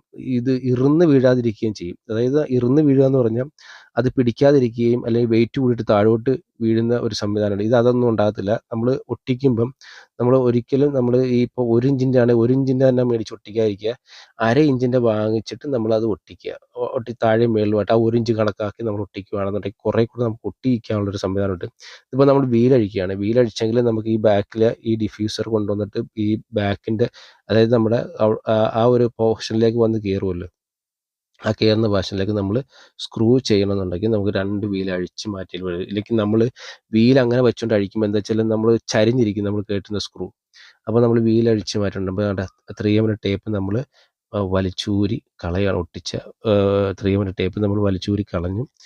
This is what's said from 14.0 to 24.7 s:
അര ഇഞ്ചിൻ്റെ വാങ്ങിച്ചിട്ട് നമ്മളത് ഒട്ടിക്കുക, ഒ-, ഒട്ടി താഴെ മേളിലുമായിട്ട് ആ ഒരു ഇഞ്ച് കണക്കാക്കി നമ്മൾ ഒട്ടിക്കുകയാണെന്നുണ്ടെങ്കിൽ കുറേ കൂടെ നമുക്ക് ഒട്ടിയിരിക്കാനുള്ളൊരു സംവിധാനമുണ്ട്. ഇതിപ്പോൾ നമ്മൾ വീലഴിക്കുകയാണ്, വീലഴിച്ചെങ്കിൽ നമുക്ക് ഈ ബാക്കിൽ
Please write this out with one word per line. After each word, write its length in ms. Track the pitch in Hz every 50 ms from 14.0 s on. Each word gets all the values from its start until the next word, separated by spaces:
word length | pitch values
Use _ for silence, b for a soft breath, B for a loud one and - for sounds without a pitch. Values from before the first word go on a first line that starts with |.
| B B B B B B B B
അര 180 | 113 113 120 143 156 147
ഇഞ്ചിൻ്റെ 300 | 131 120 127 123 120 127
വാങ്ങിച്ചിട്ട് 640 | 117 113 107 107 107 110 110 113 - - 110 - - 147
നമ്മളത് 380 | 135 117 110 110 110 110 113
ഒട്ടിക്കുക, 460 | 113 95 87 _ - 90 - - 92 - - _ _ -
ഒ-, 160 | 123 123 - -
ഒട്ടി 200 | 135 113 123 117 -
താഴെ 280 | 120 113 110 113 120 117
മേളിലുമായിട്ട് 440 | 110 107 104 104 107 104 101 - 113
ആ 40 | 117
ഒരു 160 | 113 113 113
ഇഞ്ച് 180 | 120 113 113 113
കണക്കാക്കി 480 | 107 107 104 - - 107 101 - - 117
നമ്മൾ 180 | 110 104 104
ഒട്ടിക്കുകയാണെന്നുണ്ടെങ്കിൽ 800 | 101 - - 101 95 - - 98 98 98 101 101 92 101 - _
കുറേ 220 | - 110 104 110 117
കൂടെ 180 | - - 117 123
നമുക്ക് 220 | 113 110 - - 101
ഒട്ടിയിരിക്കാനുള്ളൊരു 720 | - _ - 131 123 107 - - 113 104 104 98 95 101
സംവിധാനമുണ്ട്. 440 | - 95 95 98 101 98 95 87 110 110 _ _ B B B B
ഇതിപ്പോൾ 280 | B B - 131 143 139
നമ്മൾ 160 | 139 139 135 127
വീലഴിക്കുകയാണ്, 640 | 117 117 120 127 139 123 107 98 104 98 90 95 98
വീലഴിച്ചെങ്കിൽ 640 | 98 101 104 117 127 123 110 - - 113 110 117 123 120
നമുക്ക് 260 | 117 110 110 107 110
ഈ 80 | 110 110
ബാക്കിൽ 420 | 107 107 101 101 98 - - 110 110 -